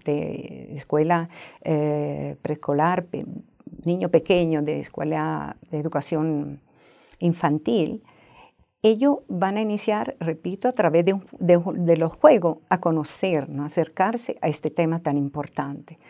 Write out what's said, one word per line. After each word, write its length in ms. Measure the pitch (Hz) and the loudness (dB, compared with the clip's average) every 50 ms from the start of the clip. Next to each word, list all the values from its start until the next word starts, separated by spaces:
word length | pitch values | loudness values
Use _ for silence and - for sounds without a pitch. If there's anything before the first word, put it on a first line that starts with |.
| - | -4
de 720 | - 147 147 156 156 - - - - - 131 - - - | -4 -2 -2 -2 -4 -8 -8 -10 -14 -14 -16 -16 -14 -14
escuela, 540 | 143 - - - 151 156 165 175 170 165 170 - - - - - - - | -14 -6 0 2 2 4 4 2 2 0 -2 -8 -16 -20 -20 -20 -8 -4
eh, 720 | - 160 151 151 151 147 147 147 147 143 147 143 143 143 - | 0 0 2 2 0 0 0 -2 -4 -4 -6 -6 -8 -8 -8
preescolar, 640 | - 147 151 151 - - 143 143 151 175 180 180 175 | -6 -6 -6 -4 -2 -2 0 2 2 2 0 0 -4
pe-, 200 | - - - - - - - - _ _ _ _ - 170 - - | -6 -8 -10 -10 -10 -12 -14 -16 _ _ _ _ -20 -18 -8 -4
niño 260 | 170 175 185 185 170 | -2 -2 -2 0 2
pequeño 520 | 175 156 - - 190 180 175 165 160 151 | 2 2 4 2 2 2 2 2 0 0
de 180 | 147 151 151 143 | -2 -2 -4 -6
escuela 800 | 147 - - - 151 151 160 156 156 156 156 151 147 143 - - - - | -8 -10 -8 -6 -4 -4 -2 -2 -2 -4 -4 -6 -6 -8 -12 -16 -14 -10
de 80 | - 151 | -8 -6
educación 840 | 147 160 - 147 139 - 170 156 156 160 156 147 147 143 143 139 _ _ _ _ _ _ _ _ _ _ - - | -4 -4 -4 -4 -4 -2 -2 -2 0 0 -2 -2 -4 -6 -10 -14 _ _ _ _ _ _ _ _ _ _ -8 -2
infantil, 840 | 175 170 170 170 - 156 147 156 - - 240 214 160 156 - 220 - _ _ _ _ _ _ - - _ _ _ _ _ _ _ - | 0 0 0 0 0 0 0 0 0 0 0 0 0 0 -4 -8 -12 _ _ _ _ _ _ -20 -20 _ _ _ _ _ _ _ 2
ellos 340 | 214 220 214 262 285 285 - - - | 2 4 4 4 2 2 0 -2 -6
van 300 | 190 175 190 190 196 214 | -4 -2 -2 -2 0 -2
a 40 | |
iniciar, 540 | 220 214 208 208 - - 208 214 - - - - | -2 -2 -2 -2 -2 -2 -2 -2 -2 -6 -6 -6
repito, 480 | 165 165 156 160 - 180 190 - - 247 | -4 -4 -4 -4 -6 -8 -6 -2 -2 0
a 40 | |
través 320 | 247 - 196 165 151 165 175 | 2 2 2 4 4 4 4
de 100 | 185 190 | 4 2
un, 120 | 196 - - - - | 0 -2 -10 -8 0
de, 200 | 180 170 175 175 170 190 - 180 175 | 4 6 6 6 4 2 -2 0 2
de 140 | 170 170 160 | 4 4 4
los 160 | 160 160 - | 2 0 2
juegos 460 | - - 202 285 208 170 170 156 - - - | 6 8 8 8 6 4 0 -2 -4 -4 -2
a 100 | 185 175 | -2 0
conocer, 720 | - 170 160 160 147 - - - - 190 175 151 135 156 | 2 2 0 0 -2 -4 -6 -4 -2 0 0 0 -2 -2
¿no? 160 | 143 139 143 | -6 -6 -6
Acercarse 720 | 151 - 175 160 160 - - 185 208 226 240 - - - - | -4 -2 -2 -2 0 0 0 0 0 0 -4 -6 -8 -6 -4
a 60 | - 160 | -2 -4
este 220 | 147 - - 156 | -2 -2 -4 -4
tema 320 | - - 170 160 165 165 | -2 0 0 0 0 -2
tan 160 | 170 151 143 143 | -2 -2 -2 0
importante. 840 | 143 139 143 151 143 - _ - 139 139 143 - - - - - _ | -2 -2 -4 -8 -10 -8 _ -6 -6 -6 -8 -12 -14 -18 -20 -20 _